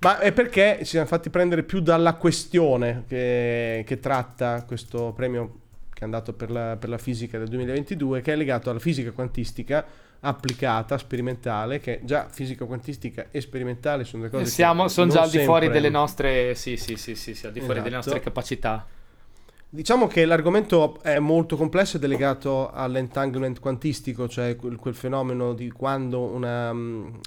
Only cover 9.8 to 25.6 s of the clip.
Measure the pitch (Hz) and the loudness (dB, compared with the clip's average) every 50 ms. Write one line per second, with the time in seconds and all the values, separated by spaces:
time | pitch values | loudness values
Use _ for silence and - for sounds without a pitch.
9.8 | 147 - - - - _ _ - - 139 - - - 131 120 - 139 127 113 113 | -2 -4 -10 -20 -20 _ _ -8 -6 -4 -4 -2 -4 -4 -2 0 0 0 0 0
10.8 | 110 - 143 131 - - 131 120 120 127 127 - - 123 110 104 110 120 139 147 | 0 -2 -4 -6 -4 -6 -6 -4 -4 -4 -6 -6 -4 -4 -4 -2 -4 -4 -6 -6
11.8 | - 123 117 - - 120 143 147 - - - - 135 127 131 123 127 113 127 120 | -6 -6 -8 -8 -4 -2 0 0 -2 -4 -8 -8 -8 -8 -6 -8 -8 -8 -8 -10
12.8 | - - 139 - - 117 - 113 - - - 147 117 - - 131 123 123 120 123 | -8 -10 -10 -8 -10 -10 -8 -10 -12 -8 -8 -8 -8 -6 -8 -6 -6 -6 -6 -4
13.8 | - 147 147 139 123 117 - 113 113 110 110 - 180 120 - - 175 170 170 175 | -2 -2 -2 -2 -4 -6 -8 -8 -8 -6 -4 -2 -2 -2 2 4 4 6 6 4
14.8 | 185 185 185 175 175 175 151 165 165 160 156 156 143 139 165 165 160 - 147 151 | 4 2 4 4 4 6 6 6 6 6 4 4 6 6 6 6 6 4 4 4
15.8 | 147 147 147 147 147 143 - - 139 135 131 127 123 123 120 - - 127 120 113 | 4 4 4 4 2 2 0 0 0 2 2 2 2 0 -2 -4 -6 -6 -6 -6
16.8 | - - 113 107 - - 110 - - 117 110 - - 110 104 123 131 120 101 110 | -6 -6 -8 -8 -8 -10 -10 -10 -10 -12 -12 -10 -12 -10 -10 -8 -4 -4 -4 -2
17.8 | 104 120 123 127 117 131 143 139 - 120 - - - - 131 - - 113 110 117 | -2 -4 -6 -4 -4 -4 -4 -4 -4 -4 -4 -4 -4 -4 -6 -2 -2 -2 -2 -2
18.8 | - - - - - - - - - - - - - - _ - - - - 151 | -4 -10 -16 -18 -20 -20 -20 -20 -20 -20 -20 -20 -20 -20 _ -20 -20 -16 -12 -8
19.8 | 156 - 233 254 233 165 - 175 165 160 170 160 151 175 185 214 214 214 185 165 | 2 4 4 6 6 4 6 4 6 6 6 6 4 4 4 4 4 6 6 6
20.8 | 151 147 156 - - 151 147 147 147 151 160 165 160 160 160 139 160 156 165 185 | 6 4 2 -2 0 2 2 4 4 4 4 4 4 2 0 0 0 2 2 2
21.8 | 196 196 - 156 139 139 135 127 139 139 131 131 - 139 135 135 135 - - 135 | 2 2 0 -2 0 0 0 2 2 0 0 0 -2 -2 0 0 -2 -4 -4 -6
22.8 | 131 127 127 131 131 120 - 139 139 139 123 131 135 127 123 123 - 139 131 117 | -6 -2 -2 -2 -2 -2 -2 -2 -2 -2 -2 -2 -2 -4 -4 -4 -4 -4 -4 -2
23.8 | - 156 127 - - 131 117 117 123 117 - 123 120 120 120 120 123 123 120 113 | -2 -2 -4 -2 -6 -8 -6 -4 -6 -4 -4 -2 -2 -2 -2 -4 -6 -8 -8 -6
24.8 | - 131 117 - - 127 135 135 131 127 123 123 123 120 120 110 | -6 -8 -8 -6 -6 -4 -2 -2 -2 -2 -2 -2 -2 -2 -4 -4